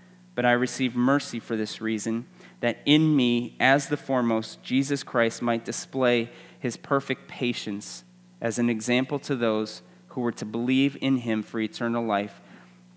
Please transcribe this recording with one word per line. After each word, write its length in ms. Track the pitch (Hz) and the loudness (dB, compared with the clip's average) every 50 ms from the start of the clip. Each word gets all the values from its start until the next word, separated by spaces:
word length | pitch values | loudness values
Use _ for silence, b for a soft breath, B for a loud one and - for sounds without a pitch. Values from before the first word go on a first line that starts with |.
| B B B B B B - | B B B B B B -2
But 80 | - 120 | 2 4
I 80 | 123 120 | 4 4
received 420 | 120 127 123 - - 131 123 120 | 4 2 0 0 -2 -2 0 2
mercy 460 | 123 123 131 139 143 139 - - 117 | 2 4 4 4 2 2 -2 -6 -8
for 160 | - - 117 | -6 -4 -4
this 240 | 107 107 104 - - | -2 -2 -4 -6 -6
reason, 460 | 113 110 113 104 104 120 113 117 123 B B B B B B B | -4 -2 -2 -2 -2 -2 -4 -4 -6 B B B B B B B
that 200 | - 120 110 - - | -2 -2 -2 0 2
in 300 | 143 147 156 160 156 151 | 4 6 6 6 4 4
me, 400 | 139 123 120 120 120 120 - - - | 4 4 4 2 0 0 -4 -2 2
as 300 | 117 131 135 147 143 - | 4 4 4 4 2 0
the 80 | 147 | -4
foremost, 680 | 143 - - 135 127 120 117 113 113 107 - - - - | -6 -4 -2 0 0 2 2 0 0 -2 -4 -10 -14 -6
Jesus 400 | - 123 131 135 135 143 131 - | -2 0 0 0 0 -2 -4 -4
Christ 400 | - - 123 117 113 - - 123 | -2 2 2 2 2 0 0 -2
might 220 | 120 117 113 - | 0 0 -2 -2
display 680 | - 113 - - - - 131 131 123 123 120 113 B B B B B B B | -6 -6 -8 -8 -6 -2 2 2 4 4 2 0 B B B B B B B
his 160 | - 123 113 | -6 -6 -6
perfect 500 | - - - 143 139 131 - 135 - - | -6 -2 0 0 0 0 -2 -6 -8 -8
patience 800 | - - - 131 120 120 - - 110 101 101 - - - - - - - - - - _ - | -12 -8 -4 -2 -2 -2 -4 -6 -6 -8 -8 -8 -10 -12 -14 -16 -20 -20 -20 -20 -20 _ -6
as 200 | - 117 110 120 | -4 -2 0 2
an 100 | 120 120 | 2 2
example 480 | 117 110 113 127 123 127 131 - 147 139 | 2 0 0 0 0 0 0 -2 -4 -6
to 160 | - - 139 | -4 -4 -2
those 480 | 120 117 113 107 107 110 107 - - B B B B B - | 0 0 0 0 0 -2 -4 -8 -12 B B B B B -12
who 100 | - 131 | -6 -4
were 120 | 120 117 113 | -2 -2 -4
to 120 | - 117 | -4 -6
believe 520 | 107 107 117 120 123 131 131 139 143 139 135 | -6 -4 -2 0 2 2 2 2 2 0 -2
in 180 | - 135 135 127 | 0 0 0 0
him 240 | 117 117 110 107 104 | 0 0 -2 -2 -2
for 160 | - - 113 | -4 -4 -4
eternal 460 | 110 107 - - 120 117 117 120 117 | -4 -4 -4 -4 -4 -2 -2 -2 -2
life." 360 | 113 104 101 104 104 - - B B B B B B B B B - - | 0 0 -2 -2 -4 -10 -16 B B B B B B B B B -20 -8